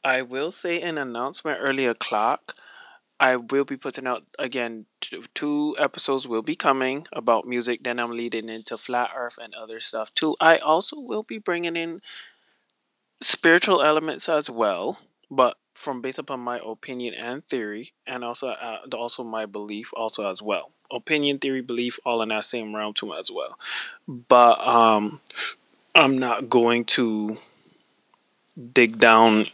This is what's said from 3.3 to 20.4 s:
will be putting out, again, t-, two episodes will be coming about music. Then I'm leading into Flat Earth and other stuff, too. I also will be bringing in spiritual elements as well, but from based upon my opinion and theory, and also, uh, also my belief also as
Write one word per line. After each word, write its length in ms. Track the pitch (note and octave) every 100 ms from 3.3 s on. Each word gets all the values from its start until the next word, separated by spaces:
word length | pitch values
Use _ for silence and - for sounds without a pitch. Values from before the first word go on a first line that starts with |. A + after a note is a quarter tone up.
| B2+
will 300 | A#2 C#3 C#3
be 120 | C3+
putting 300 | C3+ B2+ C3
out, 160 | B2 _ -
again, 460 | C3 B2+ A#2 A2+ - _
t-, 220 | - E2+ A#2
two 420 | - D3 D3 D3 C#3+
episodes 500 | C#3+ - - C3+ B2
will 140 | A2+
be 140 | A2 D3+
coming 500 | D#3 C3+ C3 C#3 E3
about 340 | - A#2 A#2 -
music. 360 | B2 A#2 A#2+
Then 160 | B2+ A#2+
I'm 120 | A#2+
leading 380 | A#2 A#2+ A2+ A2+
into 280 | A2 G#2+ A2+
Flat 340 | - B2 B2 C3
Earth 220 | A#2+ -
and 120 | A#2
other 260 | - A2 A2+
stuff, 340 | - A2+ G#2+ -
too. 200 | D#3 -
I 180 | D#3+ E3
also 420 | D3+ D#3+ - D4
will 240 | B3+ G#3+
be 140 | A3 A3+
bringing 380 | G#3 E3+ F3 E3+
in 260 | E3 E3+ - - - _ _ _ _ _ _ _ _ _
spiritual 640 | - - E3 E3+ G3+ F3+
elements 440 | D3 D#3 D#3+ - -
as 220 | D#3 D3
well, 480 | A2+ G#2+ F2+ G#2+ - _ _ _
but 280 | C3+ B2 - _
from 280 | - - B2+
based 180 | C3 C3
upon 200 | C#3+ C3
my 200 | A#2+ A#2+
opinion 500 | A2 A2+ - B2+ A#2+
and 340 | - A#2+ C3+ -
theory, 460 | C3+ G#2+ G#2 B2 _ -
and 180 | B2+
also, 260 | A#2+ A#2+ C3
uh, 300 | G#2+ A#2+ A2 -
also 300 | A2 A#2 -
my 220 | A#2 A2 G#2+
belief 460 | G#2 G#2 G#2 A#2 -
also 340 | A2+ - G2+
as 120 | F#2+